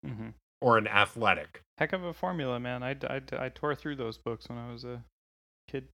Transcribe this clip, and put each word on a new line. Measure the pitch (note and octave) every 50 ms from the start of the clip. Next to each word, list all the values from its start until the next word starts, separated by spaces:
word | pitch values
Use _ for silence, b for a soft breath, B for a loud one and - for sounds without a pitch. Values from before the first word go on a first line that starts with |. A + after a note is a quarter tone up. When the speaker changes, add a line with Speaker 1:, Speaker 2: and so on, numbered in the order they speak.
| -
Speaker 1:
Mm-hmm. | C#3+ B2+ G#2+ A2+ A2+ A2 - _ _ _ _ -
Speaker 2:
Or | B2+ A#2 A2
an | G#2+ G#2+
athletic. | G#2 G2+ G#2 - - A#2+ A2+ G#2 F#2 D#2+ D2+ - _ - _ _ _ -
Speaker 1:
Heck | D3 E3
of | - F#3+ F3+
a | F3 D#3+
formula, | - - F#3 F#3 E3+ C#3+ C3 B2 A#2+
man. | B2 B2 B2 B2 B2
I, | B2+ C#3 C#3 C#3 B2+
I, | C3 C3+ C3+ C3+
I | - - C3 B2+
tore | B2+ - - D3+ C#3+
through | - - D3+ D3
those | C3+ B2+ A2+ A2 -
books | _ B2 A#2 A2 - -
when | B2 A#2+
I | A#2 A#2+
was | A#2+ A#2 B2
a | B2 B2 A#2+ A#2+ _ _ _ _ _ _ _ _ _ _ _ _ -
kid. | - C3+ C3 -